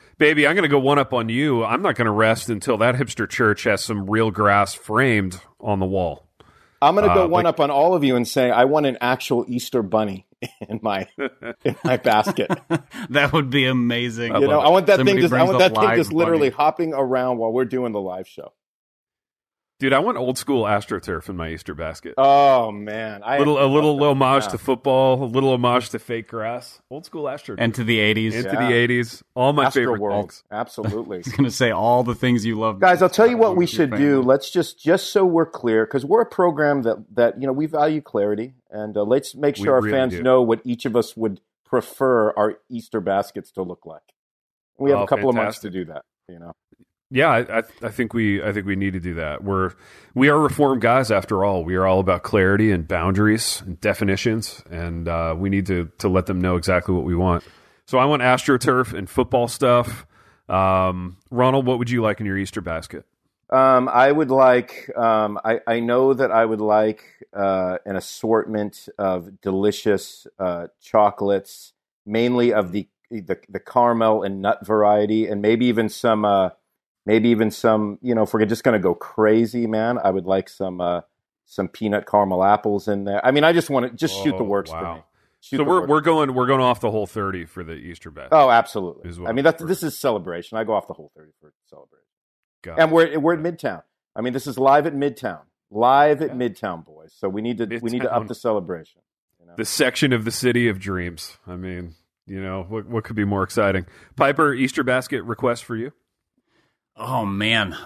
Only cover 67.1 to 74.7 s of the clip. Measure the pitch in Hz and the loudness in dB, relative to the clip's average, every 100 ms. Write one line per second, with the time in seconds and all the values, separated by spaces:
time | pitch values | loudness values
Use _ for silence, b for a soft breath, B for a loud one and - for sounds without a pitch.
67.1 | _ - 98 98 95 90 92 101 95 - | _ -14 -4 -2 -2 -2 -6 -8 -8 -10
68.1 | - 113 113 - 107 104 - - - 98 | -8 0 0 0 -4 -6 -10 -14 -4 -2
69.1 | 92 87 98 98 95 104 101 107 98 - | -2 -6 -10 -4 0 0 0 0 -2 -4
70.1 | - - - 92 87 85 _ - 110 104 | -20 -18 -8 -6 -6 -10 _ 0 4 4
71.1 | - 101 98 - - - _ _ _ 104 | 2 0 0 -2 -18 -20 _ _ _ -6
72.1 | 110 120 123 120 107 92 98 - _ _ | -2 0 2 2 2 0 -4 -8 _ _
73.1 | 113 85 92 _ 98 - 123 120 117 113 | -10 -8 -8 _ -14 -4 2 2 4 2
74.1 | 107 98 98 98 - 101 | 2 -2 -2 -2 -2 0